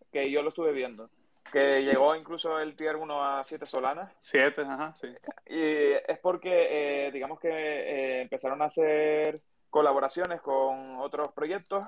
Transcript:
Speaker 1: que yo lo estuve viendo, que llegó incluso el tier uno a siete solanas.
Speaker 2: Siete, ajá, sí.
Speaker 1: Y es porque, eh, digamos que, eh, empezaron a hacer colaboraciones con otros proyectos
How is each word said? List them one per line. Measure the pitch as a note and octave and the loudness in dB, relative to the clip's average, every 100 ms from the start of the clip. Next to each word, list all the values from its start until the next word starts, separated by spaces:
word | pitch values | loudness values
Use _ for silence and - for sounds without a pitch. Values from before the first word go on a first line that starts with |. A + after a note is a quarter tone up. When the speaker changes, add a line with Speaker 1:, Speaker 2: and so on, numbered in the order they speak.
| _ | _
Speaker 1:
que | D3 C#3 | -4 0
yo | D3 | 0
lo | D3+ | -2
estuve | F3 D#3+ | -2 -2
viendo, | C#3 B2+ A2 A2+ _ _ _ - | -2 -4 -8 -20 _ _ _ -2
que | C#3 C#3 C3+ | 4 4 4
llegó | C3+ C3+ D3 D#3+ | 4 4 4 4
incluso | D#3 E3 E3 D#3 | -4 -6 -2 -2
el | D#3 | -4
tier | D3 D#3 D#3 | -4 -4 -4
uno | D#3+ D3 | -4 -2
a | C#3 C#3 | -2 -2
siete | C3+ D#3 D3 | -6 -10 -6
solanas. | C3 C3 D#3 F#3+ _ | -2 -2 -4 -10 _
Speaker 2:
Siete, | - C#3 C#3+ C#3+ | 0 4 4 2
ajá, | C#3 C3+ D#3 - | -6 -6 -8 -10
sí. | B2 B2 - - - | -16 -14 -16 -16 -8
Speaker 1:
Y | D#3+ D#3 D3+ C#3+ C#3 - | -2 0 4 4 2 0
es | D#3 | -2
porque, | F#3 F3+ F#3 F3 E3 D3+ C#3+ C#3+ C#3 | 0 -2 2 4 4 2 0 -2 -4
eh, | |
digamos | C3 C3+ D#3+ | -6 -8 -4
que, | E3+ | -4
eh, | D#3+ D3+ C#3+ F2+ C3+ C3 B2+ | -2 -2 -4 -4 -2 -2 -2
empezaron | B2+ C3 C3 C#3 | -4 -6 -4 -2
a | D3+ | -2
hacer | - D#3 D3+ D3+ D3+ D#3 D3+ _ _ - | 2 2 4 2 2 0 -4 _ _ 0
colaboraciones | D3+ D3 C3+ C3+ F3 F3+ E3+ | 4 4 4 0 -2 -4 -4
con | C#3+ C3+ C3+ C3+ C3 B2+ | -2 0 0 -2 -8 -8
otros | C3+ C#3+ D3 | -6 -4 -6
proyectos | - D3+ F#3+ - G3 | -4 -4 -6 -4 -6